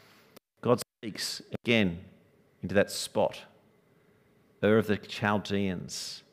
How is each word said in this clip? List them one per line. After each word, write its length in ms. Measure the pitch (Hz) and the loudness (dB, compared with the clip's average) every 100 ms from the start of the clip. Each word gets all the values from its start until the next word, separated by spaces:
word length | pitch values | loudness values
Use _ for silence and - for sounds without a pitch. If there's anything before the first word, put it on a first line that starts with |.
| _ _ _ - _ _ | _ _ _ -20 _ _
God 200 | 113 123 - _ | 2 2 0 _
speaks 420 | 113 87 - - - - | -12 -8 -8 -10 -12 -6
again 340 | - 117 98 85 - - _ _ _ _ | 2 4 4 0 -10 -20 _ _ _ _
into 140 | 92 98 | 0 2
that 160 | 92 | 2
spot, 480 | - - 107 90 - - _ _ _ _ _ _ _ _ _ _ _ | 0 -4 0 0 0 -18 _ _ _ _ _ _ _ _ _ _ _
Ur 160 | 101 110 | 4 4
of 80 | 107 | 4
the 100 | 98 | -2
Chaldeans, 1300 | - - 104 104 - 101 98 90 - - - - - | -4 -4 0 0 0 -2 -2 -4 -8 -12 -12 -14 -20